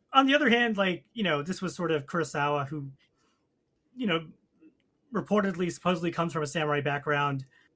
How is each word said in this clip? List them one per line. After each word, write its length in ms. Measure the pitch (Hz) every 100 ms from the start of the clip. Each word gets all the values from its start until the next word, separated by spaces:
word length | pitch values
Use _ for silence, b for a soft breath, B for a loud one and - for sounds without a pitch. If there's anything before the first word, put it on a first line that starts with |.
| _
on 140 | 269 269
the 80 |
other 140 | 294 262
hand, 280 | 233 240 202
like, 280 | 190 156 -
you 100 | 233
know, 180 | 185 143
this 180 | 156 185
was 140 | 175
sort 160 | 160 165
of 160 | 156 135
Kurosawa 600 | 170 151 151 147 147 135
who, 220 | 151 139 135 _ _ _ _ _ _ _ _ _
you 120 | 254 220
know, 200 | 165 160 - _ _ - _ _ _ _
reportedly, 580 | 226 - 208 196 170 180
supposedly 400 | - 180 175 170
comes 220 | 170 170
from 100 | 165
a 40 | 147
samurai 340 | 170 151 147
background, 640 | 143 143 151 147 143 135 131 b b